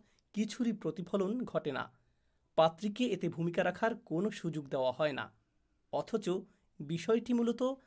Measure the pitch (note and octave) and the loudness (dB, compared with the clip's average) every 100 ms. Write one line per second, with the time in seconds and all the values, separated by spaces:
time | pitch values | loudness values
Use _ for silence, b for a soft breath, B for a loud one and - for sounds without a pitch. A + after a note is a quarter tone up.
0 | b b _ - A3 - A#3+ A3 D#3+ D#3 | b b _ -4 -2 0 -2 0 -4 -6
1 | F3 G3 F#3 B3 A#3+ D#3+ D3+ B2+ - - | -2 0 0 -2 -2 -2 -2 -4 -6 -12
2 | _ _ _ _ _ - D#3+ E3 G#3+ G#3 | _ _ _ _ _ 4 4 4 -4 0
3 | B3 F#3+ F3 C3+ E3+ E3+ F#3 - A3+ A3+ | 0 0 -2 0 0 2 0 2 0 -2
4 | - D#3+ G#3 G#3+ E3+ D#3 C3+ C#3 B2+ B2 | -4 0 0 -2 -4 -4 -2 0 0 2
5 | D3+ B2+ G#2+ - _ _ _ _ _ C#3 | 0 0 -6 -12 _ _ _ _ _ -4
6 | D3 A3 F3+ F#3 b b b - D3 E3 | -2 -2 0 -2 b b b -12 -6 -2
7 | - A3+ A#3 A#3+ A#3 A#3+ B3+ C4+ | 2 2 4 2 2 2 -2 -2